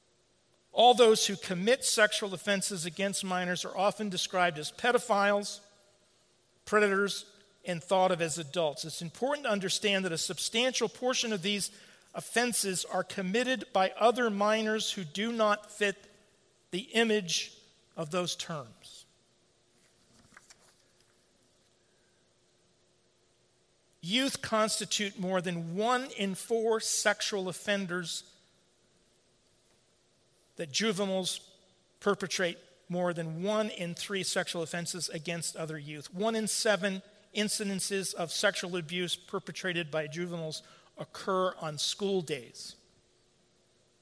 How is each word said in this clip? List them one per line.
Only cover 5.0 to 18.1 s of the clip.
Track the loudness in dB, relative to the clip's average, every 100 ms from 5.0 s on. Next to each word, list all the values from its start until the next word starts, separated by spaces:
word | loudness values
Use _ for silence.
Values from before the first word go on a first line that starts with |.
| 4 4 4 2 0 -10 -16 _ _ _ _ _ _ _ _ _
predators, | 0 4 4 4 0 -2 -10 -18 _ _ -8
and | -6
thought | 2 4 4
of | 4
as | 0 -2
adults. | -4 -2 0 -2 -8
It's | -8
important | -10 -4 -4 -2
to | 0
understand | 0 0 0 2 2 0
that |
a | -2
substantial | -4 -4 -4 0 0 0 -2
portion | -2 -2 0 -2
of | -2
these | -2 -2 -4 -8 -20 -20 -14
offenses | -12 -4 0 2 2 0 -2 -2
are | -4
committed | -4 -4 -2 0 2 0 0
by | 2 2 4
other | 4 4 2
minors | 2 2 2 2 -2 -2
who | -4
do | -6 -4 -2
not | 2 4 2 -2
fit | -2 0 0 -8 -20 _ _ _ _ _
the | -8 -2
image | 2 4 4 0 -2 -4 -12 -20 _ _
of | -8 -4